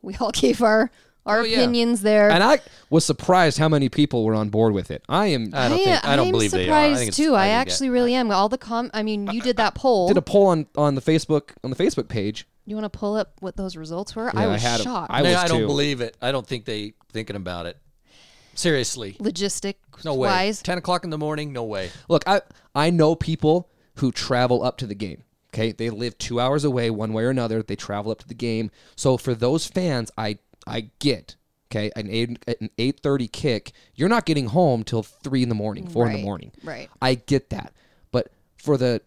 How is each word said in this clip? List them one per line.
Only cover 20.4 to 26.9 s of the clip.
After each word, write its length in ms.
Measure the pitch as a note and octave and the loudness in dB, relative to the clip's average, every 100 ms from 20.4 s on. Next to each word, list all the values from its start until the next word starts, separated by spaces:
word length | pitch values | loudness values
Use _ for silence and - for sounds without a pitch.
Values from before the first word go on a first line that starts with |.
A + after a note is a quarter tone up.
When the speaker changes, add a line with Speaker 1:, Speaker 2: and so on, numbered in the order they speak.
| G3 G#3 | 0 -4
Speaker 2:
Ten 160 | - F3+ | -4 -6
o'clock 260 | F3 F3 | -2 -4
in 60 | F3+ | -4
the 80 | D3+ | -6
morning, 360 | D3+ D3+ D3 | -4 -4 -6
no 100 | C3 | -8
way. 260 | A#2 G2+ F#2 - - | -6 -6 -8 -12 0
Speaker 3:
Look, 160 | D#3+ - | 0 2
I, 140 | G3 - - _ - | 0 -2 -20 _ 0
I 160 | D#3 | 2
know 240 | F3 D#3 E3 | 4 4 2
people 560 | - D#3+ D3+ E3 F3 _ _ - | -2 -2 2 0 -2 _ _ -4
who 160 | C3 | -4
travel 500 | - - B2 B2 B2 | -2 -2 0 2 2
up 140 | B2+ - | 0 -4
to 80 | A#2 | -10
the 80 | |
game. 300 | G2+ G2+ D2+ _ _ _ | -8 -10 -10 _ _ _
Okay, 200 | - A2+ | -4 -4
they 180 | G2+ A2+ | -2 -6
live 300 | G#2 A#2+ - | -4 -8 -8
two 200 | - A#2+ | -6 -2
hours 240 | B2 D3 | 0 0
away, 280 | D3 B2+ A#2 | 0 0 -2